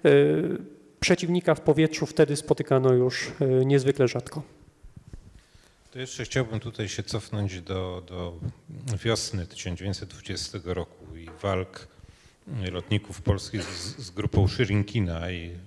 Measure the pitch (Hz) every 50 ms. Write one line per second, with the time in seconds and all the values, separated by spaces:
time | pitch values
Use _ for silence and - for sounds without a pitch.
0 | - 151 139 143 143 147 151 160 - - - - - - - - _ _ _ _
1 | - - 180 - 185 165 175 180 - 175 156 - - - 143 156 160 156 156 -
2 | 151 - - - 156 143 147 143 - - 151 - 139 - 139 131 131 131 127 123
3 | 127 127 127 - - - - - 147 131 131 131 131 135 143 139 127 135 139 -
4 | 131 117 - 127 - - - 156 - - - _ - - _ _ - - - -
5 | - - - - - - - - _ _ - - _ _ _ _ _ _ - 127
6 | 131 - - - 117 - - 135 123 110 110 110 - 117 - - 110 - - -
7 | 101 - - 107 - - 110 104 101 95 92 92 85 90 92 92 92 92 90 90
8 | 87 - 92 90 87 87 87 82 87 120 - - _ - 156 - - 131 110 92
9 | - 113 113 - - - - 95 85 - - - - 92 87 - 90 101 95 -
10 | - - - - - - 95 80 - - - 101 - 87 90 90 85 - - -
11 | - 78 80 82 82 80 80 - - 101 95 92 92 - - - - - _ -
12 | - - - _ _ - _ _ _ - 147 113 95 92 90 87 - - 104 101
13 | - - 95 - - 107 101 95 - - - 101 87 - 95 87 87 104 - -
14 | 131 - - 104 104 107 - 104 98 92 - - 123 95 101 104 101 - - 117
15 | 98 87 82 82 85 90 92 85 82 85 87 87 92